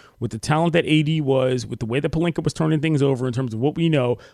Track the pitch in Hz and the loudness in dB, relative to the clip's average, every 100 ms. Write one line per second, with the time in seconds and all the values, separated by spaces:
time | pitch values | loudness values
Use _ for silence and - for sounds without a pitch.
0 | - - 117 113 - 151 170 165 - 156 | -20 -10 -8 -6 0 2 2 2 2 2
1 | 151 160 139 135 131 127 110 117 113 127 | 2 0 2 2 2 -2 -4 -8 -4 -2
2 | 151 160 170 156 156 - 160 156 160 151 | -2 -2 -2 0 -4 0 0 0 2 2
3 | 139 131 127 120 131 110 135 151 165 151 | 2 0 -2 -4 -4 -2 -2 0 2 2
4 | 123 123 - | 2 -2 -6